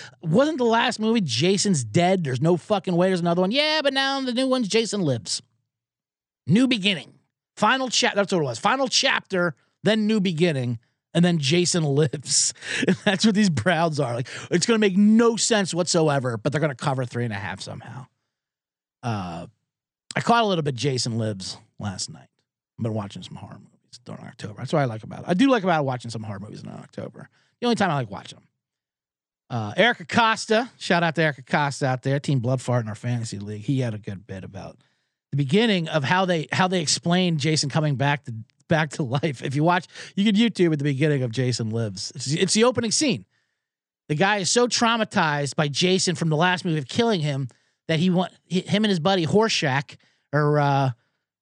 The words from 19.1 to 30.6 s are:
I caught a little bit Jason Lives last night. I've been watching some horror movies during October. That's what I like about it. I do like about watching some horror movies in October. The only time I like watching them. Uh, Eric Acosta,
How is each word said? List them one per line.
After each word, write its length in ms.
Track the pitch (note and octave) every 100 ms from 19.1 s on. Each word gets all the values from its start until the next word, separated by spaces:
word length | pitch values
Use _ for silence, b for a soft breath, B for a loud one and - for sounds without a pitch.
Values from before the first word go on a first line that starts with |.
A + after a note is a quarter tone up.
| G#2+ F2+ E2 F2 _ _ _ _ _ - -
I 60 |
caught 220 | - A#3
a 40 | A3
little 160 | F3+
bit 120 | D3 B2
Jason 420 | C#3+ B2+ B2 A2+
Lives 400 | A2 G2+ F#2 - _ -
last 300 | G#2 F#2 -
night. 180 | D#2+ - _ _ _ _ -
I've 40 |
been 100 | A#2
watching 280 | A2 G2+ F#2
some 140 | - -
horror 240 | G2+ -
movies 400 | - _ _ - -
during 180 | -
October. 320 | - - A2+ G#2+
That's 160 | B2+
what 80 | E3
I 40 | C3+
like 180 | A2
about 160 | - -
it. 60 | -
I 60 |
do 160 | F3+ C4+
like 140 | B3
about 220 | F#3 D#3+ C3+
watching 260 | B2+ A#2
some 120 | A#2
horror 160 | G#2+ G2
movies 240 | G2+ G2
in 60 | -
October. 600 | G#2 - - - A#1 - _ _ _
The 80 | A#3+
only 80 | A3
time 160 | F#3+
I 40 | C#3+
like 140 | A2+
watching 300 | F#2+ - -
them. 80 | _ _ _ _ _ _ _ _ _ _ -
Uh, 240 | B2 G#2+ G#2
Eric 240 | A3 -
Acosta, 720 | - - A3+ A3 - A3